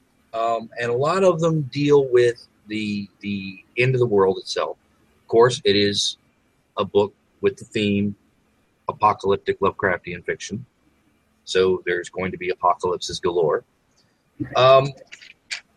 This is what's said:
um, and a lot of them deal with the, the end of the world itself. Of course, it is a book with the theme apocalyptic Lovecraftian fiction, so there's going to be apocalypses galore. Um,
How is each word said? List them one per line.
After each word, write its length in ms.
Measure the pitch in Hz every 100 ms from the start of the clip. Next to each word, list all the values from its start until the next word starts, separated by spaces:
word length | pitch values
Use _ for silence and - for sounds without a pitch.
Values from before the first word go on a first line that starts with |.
| _ _ _
um, 360 | 113 117 113 113 -
and 120 | 120
a 40 | 120
lot 280 | 147 185
of 160 | 190 165
them 220 | 165 160
deal 440 | 135 139 147 143 135
with 360 | 123 120 117 - _ 104
the, 420 | 107 107 104 101 _
the 420 | 104 101 95 95 _ -
end 180 | 127 127
of 40 |
the 60 | 120
world 320 | 101 95 92
itself. 400 | - - 80 - _ _ _ _
Of 60 | -
course, 340 | 113 123 123
it 120 | 104 101
is 420 | 101 101 - - _ _ _ _ _ -
a 60 |
book 300 | 101 101 104 _ _ -
with 160 | 98 -
the 80 | -
theme 500 | 113 104 101 101 101 _ _ _ _ _ _ -
apocalyptic 680 | - 104 98 98 98 - 98
Lovecraftian 640 | 95 - 98 87 - 87 -
fiction, 400 | 82 - 104 120 _ _ _ _ _ _ _ -
so 360 | 92 95 92 -
there's 240 | 90 85
going 220 | - 92
to 60 | 90
be 120 | 90
apocalypses 680 | 90 90 87 90 85 - 87
galore. 440 | 90 87 78 95 - _ _ _ _ _ _ - 131 120
Um, 340 | 131 135 139 - - - - _ - - _